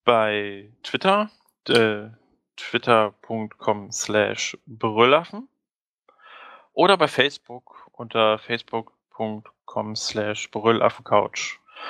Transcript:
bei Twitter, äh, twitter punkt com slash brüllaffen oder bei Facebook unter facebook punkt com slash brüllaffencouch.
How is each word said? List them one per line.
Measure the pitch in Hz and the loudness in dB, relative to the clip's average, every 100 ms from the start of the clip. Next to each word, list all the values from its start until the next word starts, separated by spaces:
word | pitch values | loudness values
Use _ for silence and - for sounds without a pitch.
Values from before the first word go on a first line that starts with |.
bei | - 117 107 104 101 98 104 117 | 2 2 2 -2 -6 -12 -18 _
Twitter, | - - 190 202 214 _ _ _ - | -8 -4 0 0 -2 _ _ _ 0
äh, | 120 110 104 107 113 _ _ _ - | 2 2 0 -10 -20 _ _ _ -18
twitter | - 120 - 113 107 - | -6 -4 2 4 4 -2
punkt | - 113 107 - | -10 -8 -8 -8
com | - 104 101 | -4 -4 -4
slash | - - 107 104 104 - - - | -10 -2 0 0 -2 -8 -10 -18
brüllaffen | 110 113 107 120 147 170 208 269 _ _ _ _ _ _ _ - - - - _ | -6 -4 4 4 4 0 -14 -16 _ _ _ _ _ _ _ -20 -20 -20 -20 _
oder | - 175 190 | 0 4 4
bei | 151 | 2
Facebook | - 139 - _ 120 _ - - | 2 0 0 _ -20 _ -20 -20
unter | _ 117 113 110 107 | _ -6 2 2 2
facebook | - 117 - 117 113 _ _ | -2 -8 -4 -8 -8 _ _
punkt | - 110 107 - _ | -8 -6 -6 -14 _
com | - - 107 110 | -10 -8 -6 -8
slash | - 110 107 104 - | -6 -4 -4 -4 -8
brüllaffencouch. | 113 113 113 113 - - 104 104 - - - _ - - | -2 2 4 2 0 0 0 0 -4 -10 -10 _ -18 -12